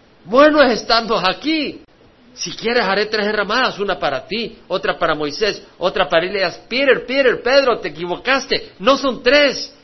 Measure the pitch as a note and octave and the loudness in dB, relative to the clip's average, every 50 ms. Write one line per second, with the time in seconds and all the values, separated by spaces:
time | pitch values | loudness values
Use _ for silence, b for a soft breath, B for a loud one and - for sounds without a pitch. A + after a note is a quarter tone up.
0 | _ _ _ _ - D#3 G#3 C4+ D4 D4+ D4+ D4+ C#4 B3+ A3+ G3 - - A#3 A3+ | _ _ _ _ -8 0 4 6 6 6 6 6 4 4 2 0 0 0 0 0
1 | A#3 G3+ A3+ F#3 F3 F#3 F3+ - - D4 D#4+ D#4 C#4 G3 - - - _ _ _ | 0 0 -2 0 0 -2 -2 -2 -4 -4 -2 -2 -4 -6 -8 -12 -16 _ _ _
2 | _ - _ _ _ _ - - - F3 D3+ - - A3+ A#3+ B3 G#3+ F#3 G3 G3 | _ -20 _ _ _ _ -16 -14 -12 -12 -10 -6 -4 -2 0 0 0 0 0 0
3 | G#3+ G#3+ G#3+ G#3+ G3+ G#3 G#3+ G#3+ G3+ F#3+ G#3+ B3+ B3+ G#3+ D#3 E3 G3+ G3 F3+ - | 0 -2 -2 -2 -2 0 0 -2 -2 0 0 0 0 -2 -2 -2 -4 -4 -2 -2
4 | E3+ D3+ C#3 B2+ - - F#3 A3+ A3+ - - - - - F3+ F#3+ - G3 F3+ - | -2 -2 -4 -4 -6 -6 -6 -6 -6 -8 -10 -14 -8 -6 -4 -4 -2 -4 -4 -2
5 | F3+ D#3+ D#3 D3+ D3+ D3 C#3+ - G#3+ G3+ F3+ - - B B B E3 F#3 F3 G3 | 0 -2 0 -2 -4 -6 -4 -2 -2 -2 -2 -4 -10 B B B -2 -2 0 0
6 | F#3 - F3+ E3 F3 F#3 G3+ G3 F#3+ E3+ - - - - A3 B3+ C#4 C4+ A#3+ F3+ | 0 2 2 2 2 0 -2 -2 -2 -2 -4 -8 -10 -6 -2 0 2 2 2 2
7 | - - B3+ C#4 C#4 B3 F#3+ - - A#3 C4+ C#4 C4+ B3+ A3 - - F3+ D3 D3+ | 0 -2 0 2 2 2 2 0 0 2 2 4 4 2 0 0 -4 -8 -8 -6
8 | F3 F3 F3 - - - C4+ C4+ - - G#3+ C#3+ - - - - F#3 A#3+ C#4 C4+ | -6 -6 -6 -4 -2 -2 -2 0 0 -2 -4 -4 -6 -8 -12 -2 2 2 2 4
9 | C#4 C4+ A#3 E3+ - A#3+ C#4 D4 D4 C4+ A3+ - - - - - | 2 -2 -2 0 0 2 4 4 4 2 0 -4 -10 -14 -16 -20